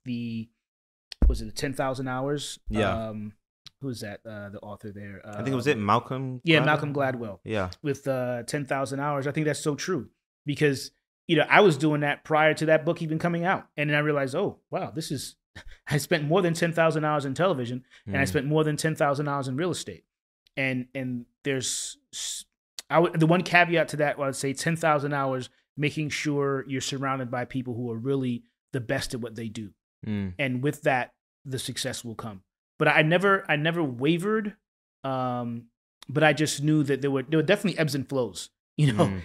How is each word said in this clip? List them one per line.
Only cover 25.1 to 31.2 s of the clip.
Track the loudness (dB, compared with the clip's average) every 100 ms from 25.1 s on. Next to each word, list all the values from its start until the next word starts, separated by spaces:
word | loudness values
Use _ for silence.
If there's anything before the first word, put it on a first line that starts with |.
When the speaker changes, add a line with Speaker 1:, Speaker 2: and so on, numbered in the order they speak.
Speaker 1:
hours, | -2 -2 -2 -6 _ _ -4
making | -2 -2 -4
sure | -4 -2 0 0 -2 -4
you're | -6
surrounded | -4 -4 -4 -4 -4
by | -6
people | -4 -6 -6
who | -6 -6
are | -4
really | -2 0 0 -4 -8 _ _
the | -6
best | -4 -4 -4
at | -8
what | -8 -8
they | -10
do. | -10 -12 -16 _ _
Speaker 2:
Mm. | -6 -4 -4 -4
Speaker 1:
And | -4 -2
with | -2 -2
that, | 0 0 -2 _